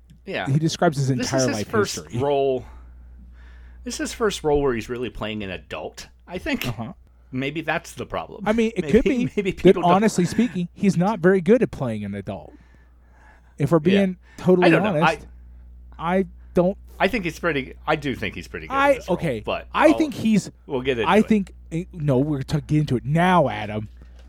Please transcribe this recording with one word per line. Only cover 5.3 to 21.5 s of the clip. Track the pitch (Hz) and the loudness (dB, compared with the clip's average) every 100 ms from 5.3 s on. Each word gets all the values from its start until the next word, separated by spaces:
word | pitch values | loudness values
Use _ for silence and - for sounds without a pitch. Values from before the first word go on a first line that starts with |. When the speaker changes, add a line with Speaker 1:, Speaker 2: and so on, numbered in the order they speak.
| 107 | -6
Speaker 1:
an | 98 | -8
adult, | 87 73 80 90 - - _ - | -10 -10 -12 -12 -14 -20 _ -14
I | 180 | -10
think. | - 277 127 | -6 -6 -6
Speaker 2:
Uh-huh. | 117 113 - - _ _ | -8 -10 -14 -20 _ _
Speaker 1:
Maybe | 127 139 156 | -8 -8 -6
that's | 147 165 - | -4 -6 -6
the | - 107 | -14 -8
problem. | 92 82 - 196 | -8 -8 -8 -2
Speaker 2:
I | |
mean, | 226 226 226 | 0 0 -2
it | |
Speaker 1:
Maybe, | 156 | 2
Speaker 2:
could | 202 | 2
be | - 254 247 | 4 0 -2
Speaker 1:
<laughs> | - | -4
maybe | 196 | -4
Speaker 2:
that, | - | 2
Speaker 1:
people | 175 190 | 6 6
don't | 175 | 6
Speaker 2:
honestly | 180 214 - | 4 4 2
speaking, | 180 - 240 180 175 | 0 0 0 -2 -6
he's | - 196 165 | -2 0 2
not | 180 220 | 2 2
very | 170 196 | 4 4
good | 170 247 | 4 4
at | 220 | 4
playing | - 131 110 | -2 -6 -4
an | 101 | -6
adult. | 101 98 95 - - - - _ _ _ _ - - _ - | -8 -8 -10 -12 -20 -20 -20 _ _ _ _ -20 -20 _ -4
If | 151 | 2
we're | 170 | 2
Speaker 1:
Yeah. | 156 202 190 | 4 4 2
Speaker 2:
being | 180 - - | -2 -14 -4
totally | - 180 180 | 2 6 6
Speaker 1:
I | |
don't | 170 | 4
know. | 202 156 | 2 2
Speaker 2:
honest, | 160 160 - - - - - - - - | 2 0 -6 -20 -20 -20 -20 -20 -20 -10
Speaker 1:
I | 160 190 | -2 -2
Speaker 2:
I | 175 - - | -2 -8 -6
don't | - 175 202 - - | 0 0 0 -10 -2
Speaker 1:
I | 185 | 0
think | 220 | 0
he's | 175 - | -6 -4
pretty, | 175 143 127 - - | -2 -2 -4 -8 -2
I | 156 | -2
do | 147 | -2
think | 113 101 | -4 -6
he's | 90 85 | -8 -10
pretty | 87 78 | -12 -6
good | |
Speaker 2:
I, | 269 285 | 0 2
Speaker 1:
in | 262 | 2
this | - | 0
role, | 175 | -4
Speaker 2:
okay, | 165 113 | -2 -4
Speaker 1:
but | 110 87 - | -4 -4 -4
Speaker 2:
I | 196 294 | 2 4
Speaker 1:
I'll, | 294 | 4
Speaker 2:
think | 311 | 0
he's, | - 220 214 - - - | -2 2 2 0 -8 -8
Speaker 1:
we'll | 139 | -4
get | 131 120 | -2 0
into | 113 | 4
Speaker 2:
I | 196 | 4
Speaker 1:
it. | 214 | 4
Speaker 2:
think, | 214 190 | 2 0